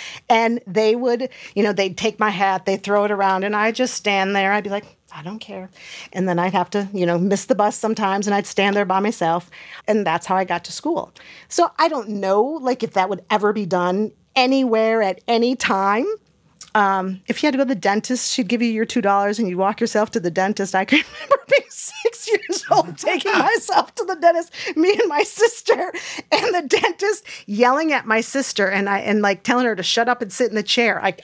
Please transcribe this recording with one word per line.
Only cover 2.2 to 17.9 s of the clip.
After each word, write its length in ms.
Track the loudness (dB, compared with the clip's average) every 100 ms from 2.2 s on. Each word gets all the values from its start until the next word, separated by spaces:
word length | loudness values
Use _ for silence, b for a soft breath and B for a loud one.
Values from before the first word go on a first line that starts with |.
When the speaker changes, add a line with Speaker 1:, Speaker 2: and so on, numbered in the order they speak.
| 0
Speaker 1:
hat, 360 | 2 0 0 -2
they'd 160 | -2
throw 220 | 0 2
it 60 | 2
around, 340 | 2 2 0
and 100 | 0
I'd 200 | 0 0
just 200 | 0 -4
stand 400 | -2 0 0 2
there. 180 | 0 2
I'd 120 | 0
be 60 | -2
like, 140 | -8 -8 _ _
"I 80 | -16
don't 160 | -14 -14
care." 320 | -14 -16 -16 B B B B
And 160 | -4 0
then 100 | 0
I'd 160 | 2
have 160 | 0 0
to, 180 | -2 -4
you 140 | -2 0
know, 120 | 2
miss 260 | 2 0
the 100 | 0
bus 220 | 2 0 0
sometimes, 500 | -4 -2 -2 0 0
and 80 |
I'd 120 | -2 -2
stand 280 | 0 2
there 100 | 2
by 160 | 0 0
myself. 500 | 0 0 0 -2 -4 B B B -2
And 200 | 0 0
that's 200 | -2 0
how 100 | -2
I 80 |
got 200 | 0 -4
to 80 | -6
school. 400 | -8 -4 -4 -6 -14 B B B
So 220 | 0 0 2
I 100 | 0
don't 200 | 0 -4
know, 340 | -4 2 2
like, 400 | 2 0 -2 -2
if 120 | -2
that 140 | 0 0
would 140 | -2 -2
ever 220 | 0 2
be 140 | 0 0
done 460 | 0 2 0 -2 -6 _
anywhere 680 | 0 2 4 2 2 2 2
at 180 | 0 -2 -2
any 260 | 0 2 0
time, 500 | 0 2 2 0 -2 -6 _ _ _ -20 -2
um, 480 | 0 2 0 -2 -6 -6
if 160 | -2
you 40 | 0
had 60 |
to 60 | 2
go 60 |
to 40 | 0
the 60 |
dentist, 580 | 0 0